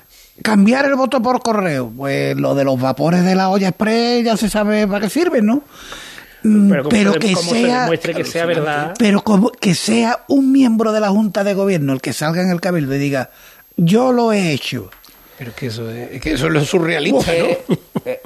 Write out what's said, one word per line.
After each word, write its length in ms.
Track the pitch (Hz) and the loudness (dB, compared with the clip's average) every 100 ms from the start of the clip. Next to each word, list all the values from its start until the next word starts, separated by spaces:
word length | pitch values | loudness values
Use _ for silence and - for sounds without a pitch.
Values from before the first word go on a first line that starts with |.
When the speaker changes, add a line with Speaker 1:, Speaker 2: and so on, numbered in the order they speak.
| _ - - - | _ -20 -20 -8
Speaker 1:
cambiar 420 | 226 208 202 262 277 | 0 4 4 4 2
el 100 | 262 | 0
voto 260 | 262 269 | 0 0
por 180 | 233 254 | 0 0
correo, 500 | 233 208 185 135 117 120 | -2 -2 -2 -2 -6 -6
pues 400 | 139 139 139 139 | -4 -2 -2 -2
lo 180 | 135 139 | 0 0
de 80 | |
los 140 | 135 127 | 0 0
vapores 420 | 131 131 156 180 | 0 0 2 2
de 120 | 180 190 | 2 2
la 120 | 190 | 2
olla 180 | 196 190 | 0 0
express 560 | - 214 226 233 240 | 0 0 0 0 0
ya 120 | 233 214 | 0 0
se 140 | 208 | 0
sabe 360 | 214 208 214 208 | 0 0 0 0
para 140 | 202 | -2
qué 80 | 208 | -2
sirven, 360 | 285 349 277 214 | -2 0 2 2
¿no? 160 | 277 - - - - - - - - | 0 -4 -14 -18 -18 -18 -20 -20 -4
Mm, 280 | 110 107 143 | 2 4 4
Speaker 2:
Pero 120 | 95 | 4
como 80 | 131 | 2
Speaker 1:
pero 220 | - 202 | 2 2
Speaker 2:
se 60 | - | 2
de-, 60 | 208 | 2
Speaker 1:
que 60 | |
Speaker 2:
como 160 | - 170 | 0 0
se 80 | 233 | 0
Speaker 1:
sea, 180 | 240 247 | 0 0
Speaker 2:
demuestre 320 | 240 165 170 | 0 -2 -2
que 100 | 165 | -4
sea 200 | - 165 170 | -4 -4 -2
verdad. 480 | 165 151 147 151 196 | -2 -2 -4 -4 0
Speaker 1:
pero 240 | 208 202 | 2 2
como 280 | - 196 233 | 2 2 2
que 220 | - 196 165 | 0 0 0
sea 480 | - 233 226 - - | 0 0 0 -2 0
un 220 | 277 269 | 0 4
miembro 400 | 269 254 220 220 | 4 4 2 0
de 60 | 214 | 0
la 80 | 208 | 0
Junta 340 | 202 214 208 | 2 0 0
de 100 | 202 | -2
Gobierno 380 | 196 196 175 143 | 0 0 0 0
el 80 | 135 | -2
que 100 | 147 | -4
salga 300 | 117 156 170 | -4 -2 0
en 80 | 185 | 0
el 100 | 175 | -2
Cabildo 360 | 185 175 135 139 | -2 -2 -2 -2
y 20 | |
diga, 320 | 143 139 120 - - - _ - | -2 -4 -6 -12 -20 -20 _ -2
"Yo 340 | 165 214 254 | 2 2 2
lo 220 | 240 233 | 2 2
he 180 | 208 175 | 0 0
hecho". 380 | 139 - 120 92 - - - - - | -2 -4 -10 -10 -18 -20 -20 -20 -18
Speaker 3:
Pero 160 | 117 | -16
que 120 | - 127 | -12 -10
eso 200 | 113 113 | -8 -10
es, 220 | 117 127 | -12 -12
es 60 | 131 | -10
que 120 | 156 | -6
eso 160 | 139 160 | -2 0
es 40 | |
lo 120 | 156 | 0
surrealista, 680 | - 185 165 165 165 269 175 | 0 0 0 -2 0 0 0
¿no? 120 | 165 | 0
Speaker 4:
Eh, 180 | 170 523 - 180 - - 127 | 0 -2 -2 -4 -4 -8 -6
eh, 140 | 123 | -8